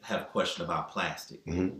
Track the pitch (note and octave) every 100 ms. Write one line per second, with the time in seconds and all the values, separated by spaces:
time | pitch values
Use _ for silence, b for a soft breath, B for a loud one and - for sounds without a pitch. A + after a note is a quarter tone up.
0 | - - - G#2 - - E2+ E2 - G2
1 | E2+ D2+ - - - F2 F#2